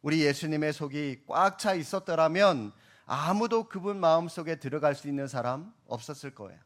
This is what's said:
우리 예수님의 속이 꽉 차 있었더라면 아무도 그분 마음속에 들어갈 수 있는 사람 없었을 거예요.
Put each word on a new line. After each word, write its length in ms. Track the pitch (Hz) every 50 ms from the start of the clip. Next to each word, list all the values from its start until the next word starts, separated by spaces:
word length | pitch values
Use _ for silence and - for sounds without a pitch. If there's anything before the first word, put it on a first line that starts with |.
우리 220 | - 147 151 160 151
예수님의 480 | 143 143 143 - 156 156 151 151 151
속이 520 | 147 143 156 143 135 147 147 143 131 - _ -
꽉 300 | - 143 185 196 190 -
차 160 | - 214 190
있었더라면 960 | 175 151 - - 190 190 - 170 160 160 160 160 185 202 196 170 131 110 104 - _ _ _ - _ _
아무도 640 | - - 143 147 165 190 208 226 233 233 226 220 220
그분 320 | - 190 175 202 202 196
마음속에 600 | 180 165 160 165 170 170 - - 165 156 165 151
들어갈 360 | - 135 131 151 143 147 143
수 140 | 143 - 143
있는 180 | 143 139 139 135
사람 460 | 117 131 117 123 127 139 165 214 - _ _ -
없었을 460 | 117 113 117 - 151 135 - 139 -
거예요. 240 | - 107 95 92 80 _